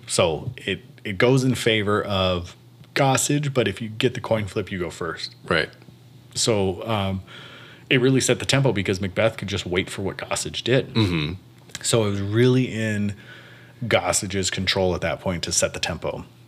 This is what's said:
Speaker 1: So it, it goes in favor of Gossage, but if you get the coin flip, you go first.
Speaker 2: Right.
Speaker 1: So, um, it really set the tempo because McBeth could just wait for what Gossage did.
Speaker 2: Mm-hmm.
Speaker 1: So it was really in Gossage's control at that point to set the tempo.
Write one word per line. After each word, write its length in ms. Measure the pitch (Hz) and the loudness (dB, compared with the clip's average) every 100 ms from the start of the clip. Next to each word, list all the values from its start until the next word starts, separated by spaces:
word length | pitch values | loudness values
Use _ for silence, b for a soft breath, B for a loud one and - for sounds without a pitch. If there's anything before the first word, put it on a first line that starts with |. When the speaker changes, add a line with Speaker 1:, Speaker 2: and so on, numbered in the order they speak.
| - | -4
Speaker 1:
So 460 | - 90 76 - - | 2 2 0 -6 -8
it, 240 | - 87 - - | -6 -6 -8 -14
it 160 | - 92 | -8 2
goes 240 | 123 135 | 4 6
in 140 | 131 120 | 4 2
favor 480 | 117 110 101 107 | 2 2 2 0
of 500 | 98 98 92 90 87 - - - - | 0 0 2 0 -4 -14 -20 -20 -6
Gossage, 580 | - 139 131 - 147 147 | 0 2 4 2 0 0
but 140 | 135 104 | 0 0
if 160 | 95 | -2
you 60 | 113 | -6
get 260 | 107 127 | 0 0
the 60 | 123 | 0
coin 260 | - 110 101 | 0 0 0
flip, 240 | 113 95 | -4 -4
you 80 | 98 | -4
go 120 | 82 | -6
first. 440 | - 85 78 - - - | -6 -6 -6 -10 -10 0
Speaker 2:
Right. 220 | 85 - - - - - - - - | 0 0 -6 -20 -20 -20 -20 -12 -2
Speaker 1:
So, 500 | - 104 95 92 113 | 0 2 0 -2 -2
um, 360 | 110 95 95 B B B B B B - | 0 0 -2 B B B B B B 0
it 100 | 127 | 2
really 200 | 127 131 | 4 4
set 180 | - 120 | 2 0
the 80 | - | 2
tempo 240 | 135 135 | 2 4
because 280 | 101 95 92 | 2 0 -2
McBeth 380 | 95 107 110 - | -2 0 0 0
could 100 | 95 | -4
just 180 | 98 185 | -4 -2
wait 240 | 170 - | -2 -2
for 120 | - | -4
what 160 | 95 - | -6 -6
Gossage 440 | - - - - | -6 -6 -6 -6
did. 320 | - 131 - | 0 2 2
Speaker 2:
Mm-hmm. 380 | - 98 85 76 95 - - - - | 0 2 0 -2 -6 -12 -20 -18 -8
Speaker 1:
So 260 | - 117 104 | 0 2 2
it 40 | |
was 100 | 101 | 0
really 440 | 101 110 123 127 127 | 0 4 6 4 2
in 400 | 107 110 104 101 101 B B B B B - | -2 -2 0 -2 -4 B B B B B -10
Gossage's 680 | 113 107 90 85 98 95 92 | 0 2 2 0 -2 -2 -2
control 460 | - 92 98 92 80 | -2 -2 2 2 0
at 40 | |
that 180 | 82 73 | -2 -4
point 240 | 98 85 | -4 -4
to 80 | 87 | -2
set 220 | - 90 | 0 0
the 40 | - | -2
tempo. 440 | - 85 73 73 - - | -6 -4 -6 -6 -10 -20